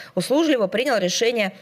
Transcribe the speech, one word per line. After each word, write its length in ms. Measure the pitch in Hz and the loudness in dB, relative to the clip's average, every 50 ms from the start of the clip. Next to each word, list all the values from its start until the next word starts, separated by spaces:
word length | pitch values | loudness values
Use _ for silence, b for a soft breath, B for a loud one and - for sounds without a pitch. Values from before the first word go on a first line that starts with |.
| B B B | B B B
услужливо 540 | 185 175 - 254 302 330 302 311 240 208 185 | -6 -2 0 2 2 4 2 2 2 0 0
принял 280 | 208 214 254 294 247 | -2 -2 0 0 0
решение 580 | 208 180 180 180 - 226 233 247 226 202 190 B B | 0 0 -2 0 0 0 0 2 0 -2 -2 B B